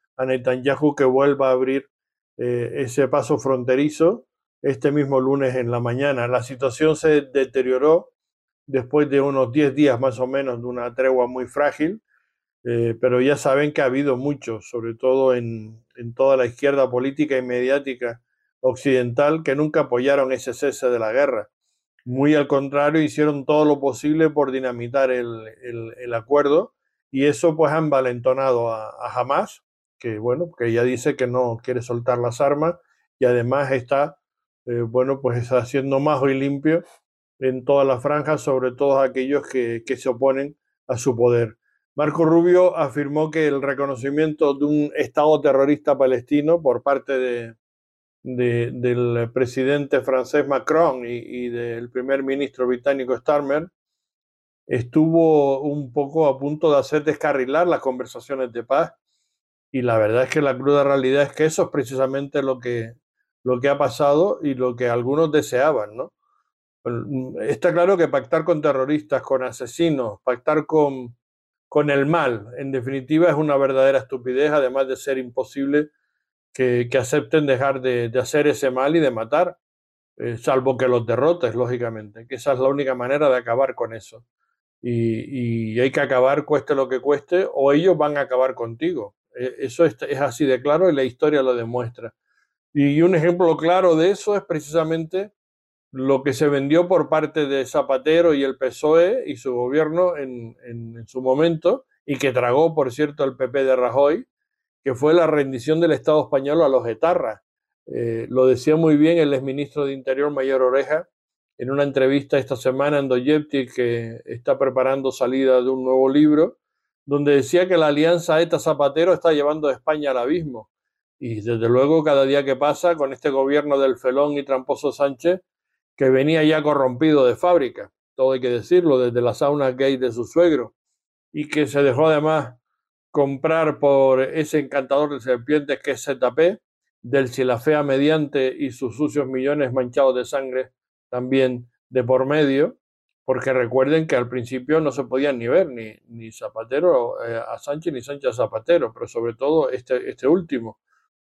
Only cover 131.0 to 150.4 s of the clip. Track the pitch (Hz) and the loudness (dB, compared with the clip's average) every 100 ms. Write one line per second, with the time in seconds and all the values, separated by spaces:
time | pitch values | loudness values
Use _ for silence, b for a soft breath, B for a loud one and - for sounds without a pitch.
131 | _ _ _ 151 151 151 135 143 143 123 | _ _ _ -12 -4 -2 0 2 2 4
132 | 156 151 156 156 120 - _ _ _ _ | 2 2 2 0 -2 -12 _ _ _ _
133 | _ 151 139 135 160 160 156 - 143 139 | _ -2 0 0 0 0 0 2 4 6
134 | 135 131 131 156 147 156 131 139 127 139 | 6 4 2 -2 -2 -2 0 -4 0 0
135 | 147 139 123 120 120 151 143 135 147 127 | 0 -4 -2 -2 0 -2 -2 -4 -4 -6
136 | 143 127 123 127 175 214 _ _ _ _ | -6 -2 -2 2 2 0 _ _ _ _
137 | 123 139 127 123 127 117 156 151 143 135 | -2 0 0 -2 -2 0 0 0 2 0
138 | 147 156 143 143 131 - 139 120 123 120 | 2 2 0 -2 -2 -2 -8 -6 -8 -4
139 | 147 143 131 131 135 147 131 131 123 143 | -2 -2 -4 -4 -2 -2 -2 -2 -2 2
140 | 135 123 123 139 135 127 127 _ _ _ | 2 2 0 -6 -4 -6 -8 _ _ _
141 | _ 123 127 135 131 123 123 _ _ 127 | _ -8 0 2 2 -2 -10 _ _ -2
142 | 120 127 135 151 143 135 180 - _ _ | 2 2 2 2 2 2 0 -4 _ _
143 | _ _ - 127 135 127 117 131 135 160 | _ _ -4 -2 0 0 0 2 2 2
144 | 160 131 120 127 117 127 127 160 151 127 | 2 -2 -2 -6 -8 -8 0 0 0 -4
145 | 120 131 143 123 117 165 170 120 110 - | -4 -2 -2 -2 0 2 2 -4 -14 -18
146 | _ 117 110 - 110 110 113 139 175 139 | _ -20 -18 -14 -14 -12 -6 0 2 2
147 | 117 - 117 117 - 117 - 151 170 131 | 0 -6 -8 -8 -8 -10 -8 -8 -6 -8
148 | 117 143 135 117 123 110 135 170 113 117 | -10 -8 -4 -4 -4 -4 0 0 0 -6
149 | 117 117 117 117 139 160 135 127 - 127 | -10 -6 -6 -4 0 0 0 -4 -4 -4
150 | 131 123 131 185 | -4 -4 0 0